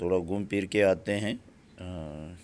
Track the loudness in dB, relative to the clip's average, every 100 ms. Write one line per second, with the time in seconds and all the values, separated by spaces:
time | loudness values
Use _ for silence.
0 | 2 2 2 -4 -2 -2 0 4 6 4
1 | 0 -2 -2 -4 -8 -20 -20 -14 -10 -8
2 | -8 -10 -12 -14